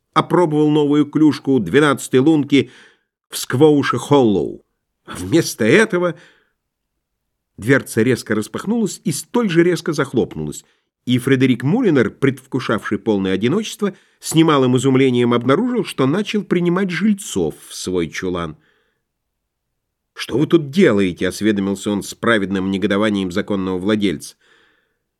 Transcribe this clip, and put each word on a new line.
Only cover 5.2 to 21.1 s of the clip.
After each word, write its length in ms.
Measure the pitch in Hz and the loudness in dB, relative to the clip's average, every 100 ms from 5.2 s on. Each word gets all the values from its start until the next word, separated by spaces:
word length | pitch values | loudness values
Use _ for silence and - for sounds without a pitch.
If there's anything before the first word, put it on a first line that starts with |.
| 90 156 156 - | -2 0 0 -2
этого 520 | 110 170 220 180 175 165 - _ _ _ _ _ _ _ _ _ _ _ _ - | 2 4 2 -2 -4 -6 -16 _ _ _ _ _ _ _ _ _ _ _ _ -4
дверца 460 | 104 135 - - | 2 2 2 0
резко 320 | 110 117 - | 0 0 -2
распахнулась 680 | 107 104 110 - 233 208 - | -4 -4 -8 -4 -2 -2 -4
и 80 | - | -6
столь 360 | 139 - 240 220 | -6 -4 -2 0
же 140 | 165 | 2
резко 320 | 170 165 - | 2 0 -4
захлопнулась, 680 | 151 135 123 87 78 76 - - _ _ _ - | -4 -2 -2 -2 -4 -10 -10 -18 _ _ _ -2
и 120 | 123 | -2
Фредерик 440 | 131 135 131 117 | 0 2 2 0
Мулинер, 480 | 127 220 226 143 101 | 0 0 2 2 0
предвкушавший 880 | - 135 127 - 135 - 107 - 101 | 0 -2 -2 -6 -8 -4 -4 -4 -6
полное 340 | 113 104 95 | -2 -2 0
одиночество, 640 | 95 117 190 214 - 202 190 _ _ | -2 -2 -2 -6 -6 -6 -8 _ _
с 140 | - | -2
немалым 420 | 151 165 143 131 127 | 2 4 4 2 2
изумлением 560 | 135 131 135 123 120 | 2 4 4 2 2
обнаружил, 520 | 120 120 143 247 240 | 2 2 0 0 -4
что 220 | 165 - 135 | -4 -2 0
начал 380 | 175 208 208 | 0 -2 -4
принимать 460 | 196 180 175 175 196 | -2 0 0 0 -2
жильцов 640 | 165 220 196 - 95 80 - - | -2 -2 -2 -4 -4 -4 -6 -14
в 60 | |
свой 340 | - - 92 82 | -12 -6 -4 -4
чулан. 480 | - 92 90 82 78 _ _ _ _ _ _ _ _ _ _ _ _ _ _ _ | -6 -6 -6 -8 -12 _ _ _ _ _ _ _ _ _ _ _ _ _ _ _
«Что 220 | - - 117 | -16 -6 -2
вы 100 | 151 | 2
тут 240 | 170 143 | 0 0
делаете?» — 580 | 151 170 101 98 | 2 2 2 0